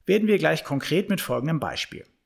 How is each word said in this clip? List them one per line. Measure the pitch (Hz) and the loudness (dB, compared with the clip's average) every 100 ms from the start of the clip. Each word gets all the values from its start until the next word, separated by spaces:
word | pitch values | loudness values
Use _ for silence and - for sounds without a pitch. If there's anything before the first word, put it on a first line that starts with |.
| - | 0
Werden | 208 214 | 2 4
wir | 202 | 4
gleich | 156 160 | 4 0
konkret | - 139 - 160 202 | -2 -4 0 0 0
mit | 196 | -2
folgendem | - 123 143 160 | -2 -2 0 -2
Beispiel. | 98 - - - - _ | -2 -6 -8 -12 -18 _